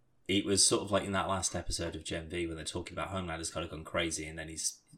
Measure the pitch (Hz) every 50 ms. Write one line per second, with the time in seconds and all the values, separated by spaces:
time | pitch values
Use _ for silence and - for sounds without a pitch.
0 | _ _ _ _ _ - 95 101 - 98 101 95 - - 123 104 98 95 98 95
1 | - 98 98 95 90 92 95 95 90 - - 90 85 - 90 - 85 82 78 78
2 | - - - 82 80 80 90 87 85 82 80 78 76 - - - - - 87 87
3 | 82 87 98 95 90 85 80 80 82 - - 87 82 82 80 78 80 - - 95
4 | 85 82 80 80 78 78 80 80 78 78 80 80 - - - - _ _ -